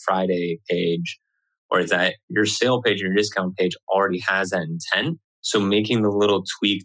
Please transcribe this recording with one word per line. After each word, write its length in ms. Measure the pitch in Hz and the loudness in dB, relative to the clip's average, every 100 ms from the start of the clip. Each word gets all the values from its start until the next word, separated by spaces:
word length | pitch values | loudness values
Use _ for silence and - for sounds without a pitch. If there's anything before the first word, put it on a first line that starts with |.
Friday 560 | - 95 92 87 87 82 - | -2 0 0 0 -2 -6 -4
page, 480 | 87 85 85 82 - _ _ _ _ - | -2 0 -2 -4 -12 _ _ _ _ -2
or 100 | 92 | 0
it's 120 | 85 | 2
that 240 | 90 92 - - | 2 0 -2 -4
your 180 | 104 104 | 0 0
sale 360 | - 123 123 | 2 2 2
page 180 | 117 98 | 2 0
and 80 | 95 | 0
your 80 | 101 | 0
discount 400 | 104 98 92 92 | 0 -2 -4 0
page 180 | 92 - - | -2 -2 0
already 320 | 95 98 90 101 | 2 2 0 -2
has 220 | 95 95 | -2 0
that 180 | 92 80 | -4 -4
intent. 520 | 85 - 95 143 165 _ _ | -6 -4 -2 -2 -6 _ _
So 220 | - 107 | -2 0
making 400 | 98 104 107 120 | 2 2 2 2
the 80 | 104 | 2
little 340 | 101 104 98 92 - | 2 2 2 -2 -2
tweak 240 | 101 98 | -2 -2